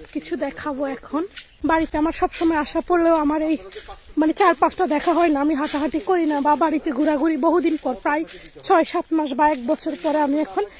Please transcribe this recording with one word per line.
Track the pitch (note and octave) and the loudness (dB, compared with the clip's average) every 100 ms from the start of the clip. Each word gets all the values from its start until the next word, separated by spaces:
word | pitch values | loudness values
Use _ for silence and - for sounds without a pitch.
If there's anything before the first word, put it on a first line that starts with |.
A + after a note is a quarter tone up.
| D#4 | -10
কিছু | D4+ - D#4+ | -10 -8 -6
দেখাবো | C#4 - D4+ C4 C#4 C4 | -6 -8 -8 -6 -6 -6
এখন। | - C#4+ F#4+ - - - D4+ | -6 -6 -6 -10 -20 -6 0
বাড়িতে | E4 D#4+ D#4 | 0 0 0
আমার | D#4+ | -2
সবসময় | - F4+ - E4 D#4+ | 0 -4 0 0 0
আসা | C#4+ E4 - | -2 -4 0
পড়লেও | F4 E4 D#4+ | 2 4 4
আমার | D4 D#4 | 2 0
এই | D#4 D#4 - G#4+ - - - - | 0 -2 -6 -16 -18 -18 -6 0
মানে | D#4 D#4 | 2 4
চারপাশটা | F#4+ E4+ E4+ - F4 | 2 4 0 2 0
দেখা | D4 F4 D#4+ | 0 2 4
হয় | E4+ | 4
না, | C#4 | 2
আমি | D4 | 0
হাঁটাহাঁটি | D4 D4 D4 D4 D#4+ | 0 -2 -2 -2 -2
করি | G#4 F#4 D#4+ | 0 0 2
না | C#4+ C#4+ | 2 2
বা | D4 | 4
বাড়িতে | E4 D#4 E4+ B3 | 2 0 -2 0
ঘোরাঘুরি | D4+ D4+ D#4+ D#4 | 0 2 0 2
বহুদিন | E4 E4+ D4+ D#4+ | 2 2 2 0
পর, | C4+ B3 | -4 -4
প্রায় | D#4+ D4+ D#4 - - - | -2 -2 -4 -12 -18 -10
ছয় | - F4+ D4 | 2 4 4
সাত | F4 - D#4+ | -2 -2 -2
মাস | D4+ | -2
বা | B3+ D4+ | 2 2
এক | D4 A#3+ | 2 -2
বছর | D#4 D#4+ C#4+ | -4 -4 -4
পরে | D#4 D4 C#4+ | -2 0 0
আমি | D4 D4+ | 0 -2
এখন | - G4+ | -4 -6